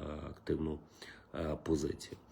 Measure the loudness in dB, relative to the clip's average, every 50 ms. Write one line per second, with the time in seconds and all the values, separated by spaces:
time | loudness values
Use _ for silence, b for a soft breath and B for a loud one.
0 | -4 -4 -4 -4 -6 -6 -8 -6 0 2 2 4 4 2 0 -2 -6 B B B
1 | B B B B B B -2 0 2 2 0 0 4 4 4 4 4 2 0 -2
2 | -6 -10 -12 -12 -14 B